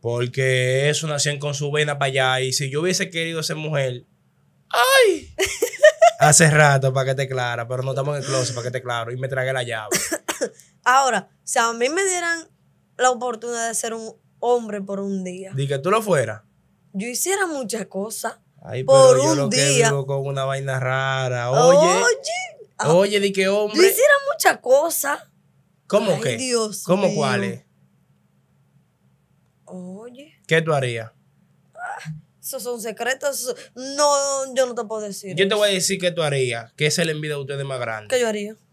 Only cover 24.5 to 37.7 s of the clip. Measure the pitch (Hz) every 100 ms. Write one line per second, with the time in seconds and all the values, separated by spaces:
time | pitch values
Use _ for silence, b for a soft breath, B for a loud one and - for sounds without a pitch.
24.5 | - - 262 330 311 277 285 - _ _
25.5 | _ _ _ _ 98 240 151 175 117 262
26.5 | 240 220 208 - 185 190 202 139 127 120
27.5 | 120 _ _ _ _ _ _ _ _ _
28.5 | _ _ _ _ _ _ _ _ _ _
29.5 | _ _ 185 180 190 233 247 302 _ _
30.5 | 160 160 151 127 117 110 _ _ _ _
31.5 | _ _ - 719 - 156 156 - _ -
32.5 | 262 226 240 220 202 233 262 294 262 240
33.5 | 233 B 233 262 277 294 285 277 277 269
34.5 | 254 262 233 214 220 208 196 196 175 196
35.5 | 214 208 190 170 190 180 170 156 143 127
36.5 | 117 113 _ 151 147 165 151 151 147 135
37.5 | 139 139